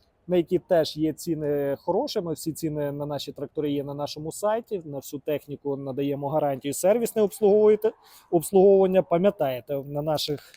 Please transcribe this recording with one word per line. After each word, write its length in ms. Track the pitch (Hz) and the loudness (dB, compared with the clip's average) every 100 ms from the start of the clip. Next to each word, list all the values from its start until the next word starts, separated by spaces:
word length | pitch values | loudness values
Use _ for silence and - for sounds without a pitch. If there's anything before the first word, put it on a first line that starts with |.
| _ _ - | _ _ -2
на 100 | 180 | 0
які 220 | 160 175 | 2 -2
теж 380 | - 170 151 151 | 2 2 2 0
є 160 | 156 | -2
ціни 640 | 139 175 156 147 143 139 139 | -2 -6 -4 -2 0 -2 -2
хорошими. 560 | - 190 294 214 170 | -2 -2 -2 -4 -6
Всі 200 | 147 165 | -6 -8
ціни 400 | 147 156 151 143 | -6 -6 -4 -4
на 140 | 143 147 | -6 -6
наші 260 | 143 - | -8 -10
трактори 380 | - 139 156 147 | -12 -10 -6 -4
є 140 | 143 | -4
на 100 | 139 | -4
нашому 380 | 143 147 151 156 | -8 -8 -8 -12
сайті. 500 | - 208 226 - 196 | -6 -4 -4 -6 -10
На 120 | 160 139 | -10 -12
всю 240 | - 139 | -10 -10
техніку 560 | - 147 - 139 143 139 | -4 -6 -6 -10 -6 -6
надаємо 520 | 135 131 143 139 139 | -6 -4 -4 -4 -2
гарантію, 460 | 156 147 131 143 | 0 0 -2 -6
сервісне 480 | 139 185 233 233 220 | 0 2 2 0 0
обслуговуєте-, 680 | 202 - 202 214 214 214 220 - _ - _ | -2 2 4 6 6 4 0 -4 _ -20 _
обслуговування. 720 | 175 - 190 196 196 190 185 | -2 4 6 8 8 6 4
Пам'ятаєте, 800 | - 170 196 - 139 123 - 139 139 | 2 2 2 2 0 -2 -4 -6 -4
на 160 | 143 | -4
наших 500 | 156 147 - 143 - | -2 -2 -2 -6 -10